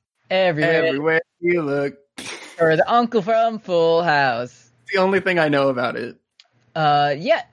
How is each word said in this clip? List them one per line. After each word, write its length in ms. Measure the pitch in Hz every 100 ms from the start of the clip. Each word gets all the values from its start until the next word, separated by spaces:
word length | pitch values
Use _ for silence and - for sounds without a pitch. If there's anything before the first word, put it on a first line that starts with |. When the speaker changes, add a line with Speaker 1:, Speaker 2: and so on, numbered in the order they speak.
| _ _ -
Speaker 1:
Everywhere. 560 | 190 185 151 165 165
Speaker 2:
Everywhere 360 | 160 139 156 160 - _
you 220 | 175 175
look. 340 | 143 143 143 - _ - - - - -
Speaker 1:
Or 160 | 160
the 160 | 160 -
uncle 300 | 233 233 220
from 380 | 185 226 226 220
Full 420 | - 170 165 165
House. 680 | 170 143 135 117 123 - _ _
Speaker 2:
It's 100 | -
the 60 | 196
only 180 | 190 190
thing 180 | 190 175
I 100 | 156
know 200 | 143 139
about 260 | 123 120
it. 200 | 117 120 - _ _ _ _ _
Speaker 1:
Uh, 380 | 160 151 147 147 143
yeah. 260 | 233 330 -